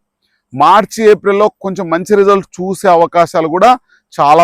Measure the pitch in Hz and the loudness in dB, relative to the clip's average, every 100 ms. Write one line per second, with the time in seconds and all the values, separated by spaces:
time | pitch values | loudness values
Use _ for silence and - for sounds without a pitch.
0 | _ _ _ _ _ 131 151 202 - - | _ _ _ _ _ -2 2 2 0 -2
1 | 220 202 196 202 214 - 196 185 170 165 | 0 2 0 -2 -2 -4 -10 -10 -6 -6
2 | 196 208 196 196 - - 185 185 196 170 | -2 0 2 0 -2 -10 -10 -4 0 0
3 | 170 170 165 180 160 180 220 254 _ _ | 0 0 -2 -2 -4 0 2 0 _ _
4 | _ - 147 156 | _ -2 2 4